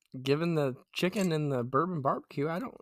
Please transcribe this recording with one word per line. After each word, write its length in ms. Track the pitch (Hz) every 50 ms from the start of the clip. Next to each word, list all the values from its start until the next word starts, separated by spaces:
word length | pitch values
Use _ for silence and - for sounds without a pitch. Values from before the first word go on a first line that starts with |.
| _ _ - 131 131
given 320 | 135 139 151 170 175 165
the 200 | 156 143 135 123 - - _ -
chicken 380 | - 175 180 180 214 190 180 160
and 200 | 156 151 143 139
the 120 | 123 120
bourbon 360 | 127 131 131 160 185 180 156
barbecue, 480 | 127 139 180 262 - - - 143 139 160
I 120 | 165 180
don't, 160 | 262 247 - -